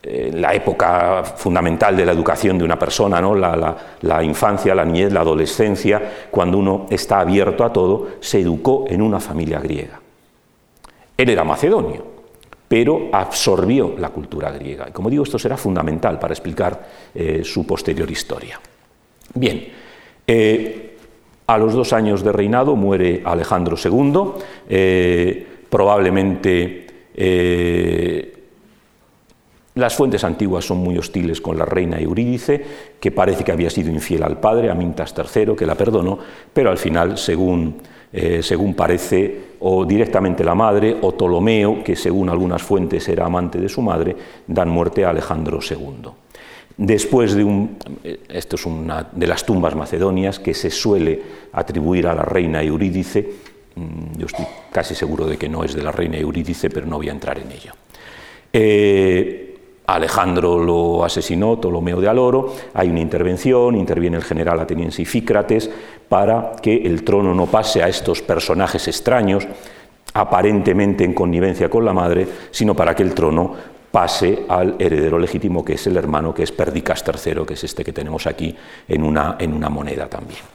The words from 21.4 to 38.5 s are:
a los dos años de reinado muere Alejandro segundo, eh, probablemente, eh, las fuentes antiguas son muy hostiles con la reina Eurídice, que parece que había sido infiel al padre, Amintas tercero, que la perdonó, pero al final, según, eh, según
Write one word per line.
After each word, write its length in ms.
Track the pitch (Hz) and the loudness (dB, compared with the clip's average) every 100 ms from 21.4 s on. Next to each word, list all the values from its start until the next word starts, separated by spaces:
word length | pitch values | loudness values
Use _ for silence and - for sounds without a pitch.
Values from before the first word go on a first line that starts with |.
| - | 0
a 120 | 110 | 2
los 140 | 110 | 4
dos 200 | 117 120 | 2 2
años 300 | 117 107 101 | 2 2 2
de 80 | 101 | 2
reinado 440 | 98 101 120 135 131 | 2 2 2 2 2
muere 460 | 98 98 90 87 | 2 2 2 0
Alejandro 540 | - 85 80 92 85 82 | -2 -2 0 0 0 -2
segundo, 640 | - 110 143 156 196 - - - - | 0 2 4 2 0 -6 -14 -18 -2
eh, 760 | 95 95 92 90 87 87 - - - - | 2 4 4 4 2 2 -2 -10 -20 -2
probablemente, 1160 | - 98 104 92 95 95 92 98 90 90 92 - - _ | 2 4 4 4 2 0 0 2 2 0 -6 -18 -20 _
eh, 1200 | - 95 90 90 87 87 87 85 85 87 80 - - - _ _ _ _ _ _ _ _ _ _ _ _ - | -2 0 2 2 2 2 0 0 0 -2 -4 -8 -16 -20 _ _ _ _ _ _ _ _ _ _ _ _ 0
las 200 | 120 - | 0 4
fuentes 280 | 135 101 | 2 4
antiguas 420 | 92 - 101 90 - | 0 0 0 -2 -2
son 140 | 90 | -2
muy 180 | 90 87 | 0 -2
hostiles 440 | 85 98 85 80 | -2 -4 -2 -4
con 180 | - 80 | -4 -2
la 60 | 80 | 0
reina 340 | 90 87 80 | 0 0 -2
Eurídice, 680 | 80 101 120 127 - 143 143 - - - | -2 -2 -2 -2 0 -2 -2 -14 -18 -4
que 120 | - | -2
parece 320 | 90 92 90 | 2 2 2
que 80 | - | 0
había 180 | 82 82 | 0 -2
sido 220 | 95 82 | -2 -2
infiel 320 | 80 - 82 | -4 -2 -2
al 160 | 78 76 | -2 0
padre, 320 | 107 113 113 | 2 2 0
Amintas 420 | 87 87 78 78 | 0 -2 -4 -8
tercero, 420 | - 80 120 107 - | -6 -4 0 0 0
que 120 | 78 | -2
la 80 | 80 | 0
perdonó, 420 | 101 110 87 98 - - - | 0 2 0 -4 -10 -20 -4
pero 200 | - 123 | 0 2
al 60 | 90 | 0
final, 420 | - 82 85 98 | 0 0 0 0
según, 560 | - 85 92 87 82 76 - - - | -2 0 2 0 -2 -6 -18 -20 -12
eh, 300 | - 82 85 | -4 -2 -2
según 320 | 82 | 0